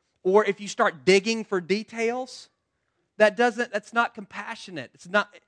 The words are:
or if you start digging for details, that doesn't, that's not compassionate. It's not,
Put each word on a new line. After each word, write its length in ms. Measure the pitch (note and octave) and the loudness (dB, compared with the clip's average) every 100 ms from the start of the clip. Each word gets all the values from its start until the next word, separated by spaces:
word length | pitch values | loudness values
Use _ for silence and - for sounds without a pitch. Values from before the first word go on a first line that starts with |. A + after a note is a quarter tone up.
| _ _ | _ _
or 200 | F#3 G#3 | 2 4
if 160 | G3+ G3 | 2 -4
you 80 | G3+ | -10
start 360 | - G#3 E3 | 0 0 2
digging 400 | B2+ G3 G#3+ A3+ | 4 4 4 -4
for 160 | G#3 F#3+ | -4 -6
details, 920 | E3 G#3 G#3+ A3+ A3+ B3+ C4 - - _ _ _ _ _ _ - | -2 -4 -4 -4 -4 -4 -10 -16 -20 _ _ _ _ _ _ 2
that 180 | G#3+ G3+ | 2 4
doesn't, 360 | A#3+ A3 A#3+ | 0 0 -6
that's 200 | G#3 - | -6 -4
not 220 | A#3 A#3 | -2 -2
compassionate. 760 | A3 G3+ G3+ G#3+ A3+ - D#3+ A2+ | -6 -16 -14 -14 -14 -12 -12 -12
It's 160 | _ F3 | _ -2
not, 240 | G3+ - D#3+ | -2 -2 -12